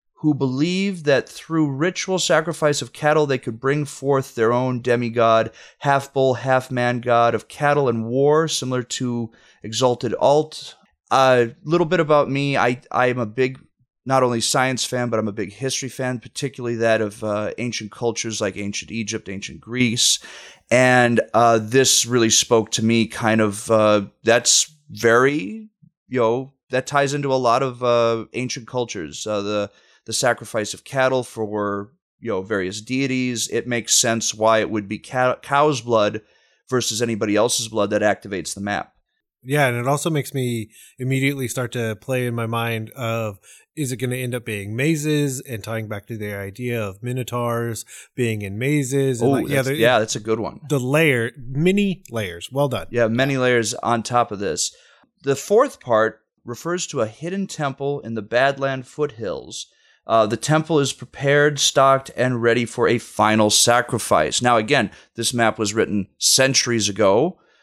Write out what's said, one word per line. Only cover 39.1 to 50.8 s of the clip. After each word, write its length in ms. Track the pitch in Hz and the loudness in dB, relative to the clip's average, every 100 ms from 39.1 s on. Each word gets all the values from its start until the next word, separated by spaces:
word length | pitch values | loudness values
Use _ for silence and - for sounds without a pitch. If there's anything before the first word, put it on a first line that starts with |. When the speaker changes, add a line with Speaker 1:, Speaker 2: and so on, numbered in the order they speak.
| _ _ _ | _ _ _
Speaker 2:
Yeah, 240 | 127 147 135 | -4 0 2
and 80 | 120 | 0
it 100 | 123 | 0
also 240 | 143 175 | -2 0
makes 240 | 156 - | -2 -2
me 360 | 139 123 117 104 - - _ | -4 -4 -4 -8 -14 -20 _
immediately 500 | 127 135 139 143 120 | -4 0 0 -2 -6
start 240 | - 120 | -6 -6
to 240 | 123 113 104 | -4 -6 -6
play 300 | - 127 123 | -4 -4 -2
in 80 | |
my 120 | 117 113 | -4 -4
mind 440 | 117 117 113 110 | -4 -4 -4 -8
of 480 | - 117 117 110 101 _ - _ - | -8 -6 -4 -6 -8 _ -20 _ -8
is 140 | 135 | -6
it 40 | 120 | -4
gonna 200 | 127 127 | -6 -4
end 180 | 127 | -6
up 100 | 120 | -6
being 320 | 110 104 101 113 | -6 -8 -6 -2
mazes 640 | 147 160 151 151 143 131 | 0 0 0 0 0 -4
and 220 | - 113 | -8 -10
tying 260 | 110 113 107 | -6 -8 -6
back 180 | 104 - | -10 -10
to 100 | 113 | -10
the 180 | 104 | -8
idea 480 | 101 98 98 123 120 | -8 -10 -8 -6 -4
of 200 | 101 98 | -6 -8
minotaurs 840 | 120 127 120 120 120 117 117 110 - - - | -6 -6 -4 -4 -2 -2 -4 -6 -10 -18 -14
being 280 | - 120 107 | -4 -2 -2
in 160 | 101 101 | -6 -4
mazes? 640 | 131 151 127 139 135 120 | 0 0 0 0 0 2
And, 100 | 131 | 2
Speaker 1:
Oh, 20 | |
Speaker 2:
like, 160 | 135 143 | 2 2
yeah, 60 | 139 | 0
Speaker 1:
that's, 120 | 131 | 0
Speaker 2:
there, 80 | 139 | 2
Speaker 1:
yeah, 220 | 113 117 | 4 4
that's 180 | 110 - | 2 -4
a 40 | |
good 200 | 107 113 | -2 -2
one. 200 | 104 - 139 | -4 -10 -4
Speaker 2:
the 120 | 143 | -2